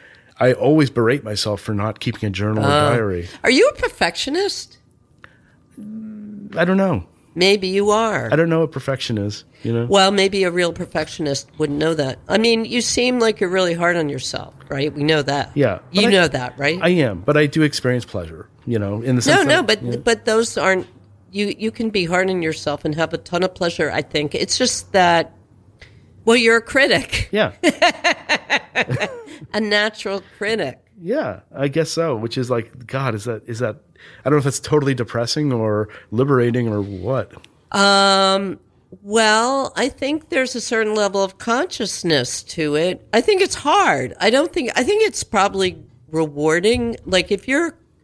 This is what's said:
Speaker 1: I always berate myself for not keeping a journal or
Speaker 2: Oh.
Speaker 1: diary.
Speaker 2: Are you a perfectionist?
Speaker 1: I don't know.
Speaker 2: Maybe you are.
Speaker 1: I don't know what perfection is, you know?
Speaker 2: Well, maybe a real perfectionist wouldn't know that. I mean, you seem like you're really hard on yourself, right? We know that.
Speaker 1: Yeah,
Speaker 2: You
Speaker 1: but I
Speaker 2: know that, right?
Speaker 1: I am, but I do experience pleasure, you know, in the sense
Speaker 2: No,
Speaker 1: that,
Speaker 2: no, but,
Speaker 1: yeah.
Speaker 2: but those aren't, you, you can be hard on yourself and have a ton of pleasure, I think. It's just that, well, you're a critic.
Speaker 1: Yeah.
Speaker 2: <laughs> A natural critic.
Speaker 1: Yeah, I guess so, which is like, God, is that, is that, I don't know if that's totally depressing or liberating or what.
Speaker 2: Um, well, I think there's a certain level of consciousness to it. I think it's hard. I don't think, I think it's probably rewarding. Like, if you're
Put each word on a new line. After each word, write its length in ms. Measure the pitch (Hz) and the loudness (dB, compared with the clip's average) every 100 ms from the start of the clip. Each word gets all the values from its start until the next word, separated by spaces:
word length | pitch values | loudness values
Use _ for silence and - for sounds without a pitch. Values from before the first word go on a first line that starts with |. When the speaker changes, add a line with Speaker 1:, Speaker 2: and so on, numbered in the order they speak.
| - - _ - | -20 -20 _ 0
Speaker 1:
I 140 | 127 | 2
always 360 | 120 123 156 139 | 4 4 4 2
berate 340 | 120 113 139 | 2 0 0
myself 380 | 110 104 107 101 | -4 -4 -4 -4
for 120 | - | -4
not 260 | 104 107 104 | -4 -4 -4
keeping 260 | 123 110 107 | -6 -4 -4
a 20 | |
journal 340 | 95 104 110 | -2 -2 0
or 40 | 110 | 2
Speaker 2:
Oh. 220 | 147 147 | 2 2
Speaker 1:
diary. 360 | 123 104 87 87 - | 2 0 -4 -6 -4
Speaker 2:
Are 60 | - | 2
you 160 | 262 508 | 4 4
a 40 | 605 | 2
perfectionist? 1000 | - - 262 - - 320 392 - - _ _ _ _ _ - _ _ _ _ - | -4 -2 -4 -2 -4 -2 -2 -6 -12 _ _ _ _ _ -20 _ _ _ _ -20
Speaker 1:
I 840 | 214 - - 214 - - - - 175 | -16 -14 -14 -16 -16 -16 -8 -2 0
don't 120 | 190 | 2
know. 280 | 196 117 - _ _ 165 | 2 -2 -6 _ _ 0
Speaker 2:
Maybe 300 | 185 208 185 | 2 2 0
you 220 | 190 202 | 0 2
are. 380 | 208 226 175 117 | 2 0 -2 0
Speaker 1:
I 60 | 147 | 2
don't 100 | 165 | 2
know 140 | 165 | 2
what 100 | 156 | 0
perfection 460 | 139 135 131 - 110 | -4 -6 -4 -4 -2
is, 260 | 101 104 - _ | -4 -6 -14 _
you 100 | 117 | -4
know? 140 | 117 120 | -2 2
Speaker 2:
Well, 240 | 196 190 | 4 4
maybe 320 | 202 190 196 185 | 4 2 2 0
a 60 | |
real 200 | 175 170 | 0 -2
perfectionist 800 | 165 175 165 156 - 151 139 - - | -2 -6 -6 -6 -4 -4 -4 -6 -4
wouldn't 200 | 151 143 | -2 0
know 140 | 156 | 0
that. 260 | 160 135 - - | 0 -2 -6 -2
I 80 | 196 | 2
mean, 260 | 233 226 | 4 2
you 160 | 226 240 | 0 -2
seem 380 | 226 - 247 247 | -2 0 2 2
like 220 | 226 214 | 2 0
you're 80 | 190 | 0
really 240 | 190 180 | 2 2
hard 240 | 170 175 175 | 2 0 0
on 100 | 151 | -2
yourself, 460 | 135 - - - - - | -4 -8 -8 -10 -16 -8
right? 240 | 139 147 | -4 -4
We 100 | 143 | 0
know 180 | 147 156 | 2 2
that. 300 | 139 143 - | 0 -2 -2
Speaker 1:
Yeah, 260 | 143 123 92 - | 0 0 0 -4
Speaker 2:
You 120 | 185 | 0
Speaker 1:
but 40 | 220 | 4
I 40 | |
Speaker 2:
know 160 | 196 160 | 4 4
that, 280 | 135 123 139 | 0 -6 -4
right? 220 | 143 175 | -2 0
Speaker 1:
I 80 | 170 | 2
am, 320 | 180 127 92 | 2 2 0
but 140 | 98 151 | 0 2
I 100 | 147 | 2
do 140 | 160 | 2
experience 440 | 151 - 127 123 - | 0 0 -2 -2 -4
pleasure, 420 | 98 82 80 - _ - | -8 -10 -14 -20 _ -4
you 140 | 113 | -2
know, 220 | 101 104 | -2 -4
in 160 | 123 123 | 0 0
the 40 | |
sense 180 | 262 349 | 4 4
Speaker 2:
No, 20 | 285 | 4
Speaker 1:
that, 60 | |
Speaker 2:
no, 100 | 320 | 2
but, 200 | 240 214 | 2 -2
Speaker 1:
yeah. 120 | 120 240 | -2 -2
Speaker 2:
but 260 | 233 220 | 0 0
those 340 | - 220 226 - | 0 0 0 0
aren't, 300 | 170 185 175 - _ _ _ | 0 0 -2 -14 _ _ _
you, 200 | 196 202 - | -4 -4 -2
you 140 | 220 | -6
can 180 | - 226 | -4 -2
be 160 | 208 165 | -2 0
hard 240 | 180 190 | 0 0
on 120 | 185 | 0
yourself 440 | 160 156 - 147 156 | -2 -4 -4 -4 -4
and 100 | 151 | -2
have 180 | 160 | -2
a 40 | - | -4
ton 260 | - 175 | -4 -2
of 100 | 185 | -2
pleasure, 380 | - 175 170 151 | -2 -4 -2 -2
I 100 | - | -4
think. 320 | 147 151 147 | -4 -4 -4
It's 240 | - 196 - | -4 -2 0
just 360 | 254 - - | -2 -2 0
that, 400 | 196 175 170 165 - _ _ _ - - - _ - | 4 4 4 0 -8 _ _ _ -20 -20 -20 _ -4
well, 140 | - 247 | 2 4
you're 180 | 226 226 | 6 4
a 40 | |
critic. 680 | 220 262 277 175 123 - - | 2 2 4 2 0 -4 -2
Speaker 1:
Yeah. 180 | 202 202 - | 0 -2 0
Speaker 2:
<laughs> 1500 | 339 - 349 - 339 - - - - - - - - 123 208 480 453 302 - | 0 2 2 2 -2 -2 -2 -4 -2 -4 -4 -4 -2 -2 -4 -8 -18 -20 -8
A 60 | 208 | -4
natural 640 | 214 208 214 214 208 196 - - | 0 0 0 -4 -8 -8 -10 -8
critic. 420 | 208 220 143 - _ - | -4 -4 -4 -8 _ -12
Speaker 1:
Yeah, 400 | 170 277 160 90 - - | -4 -4 -4 -8 -12 -4
I 120 | 139 | -2
guess 220 | 143 151 | -2 -2
so, 240 | 156 165 117 | -2 -2 -2
which 220 | 113 131 | -4 -4
is 120 | 120 | -2
like, 380 | 120 110 - - | -4 -6 -14 -10
God, 280 | 131 135 107 | -4 -4 -4
is 100 | 113 | -6
that, 180 | 110 - | -8 -8
is 120 | 113 | -6
that, 180 | 120 143 _ _ - - | -6 -6 _ _ -20 -6
I 80 | 131 | 2
don't 40 | |
know 40 | 147 | 2
if 40 | |
that's 160 | 139 - | 2 -4
totally 340 | - 151 139 | 0 2 2
depressing 580 | 123 113 117 117 156 147 | -2 -2 -4 -2 -2 0
or 360 | 120 110 104 107 - - | 0 0 0 -4 -10 -6
liberating 560 | 110 139 131 120 120 117 | 0 2 4 4 2 0
or 120 | 104 | -2
what. 500 | 101 95 95 131 95 - - _ - | -4 -6 -4 -4 -6 -12 -20 _ -6
Speaker 2:
Um, 880 | 202 196 196 196 196 190 196 196 147 _ _ _ - | 2 4 6 6 4 4 2 -2 -8 _ _ _ -18
well, 720 | 202 220 214 220 240 269 262 - | -2 2 4 4 2 0 -2 -2
I 140 | 254 | -4
think 400 | - 277 302 - | -2 -4 -4 -4
there's 260 | 302 254 247 | -2 -2 -4
a 60 | |
certain 340 | - 226 214 214 | -4 -2 0 0
level 280 | 202 196 | 0 0
of 140 | 190 - | -2 -4
consciousness 1080 | - 240 359 - 202 - 175 147 123 - | -2 -2 -2 -6 -8 -4 0 0 0 -8
to 320 | - - 151 147 | -10 -6 -2 0
it. 300 | 175 - - | -2 -4 -2
I 80 | 220 | 0
think 200 | 269 381 | 2 2
it's 140 | 359 - | 0 -2
hard. 580 | 285 392 339 143 127 - | 0 2 4 2 -2 -2
I 100 | 190 | 2
don't 220 | 254 330 | 2 0
think, 200 | 359 247 - | -2 -4 -2
I 80 | |
think 200 | 254 415 | 0 2
it's 200 | 427 - | 2 -2
probably 600 | - 208 196 190 190 165 - - - | -4 0 0 0 -2 -4 -18 -20 -6
rewarding. 840 | 156 160 143 156 170 202 240 233 220 - | -2 -2 0 0 2 2 0 -2 -6 -2
Like, 260 | 180 175 | -2 0
if 160 | 196 - | -4 -2
you're 300 | 277 339 - _ _ | -2 -2 -6 _ _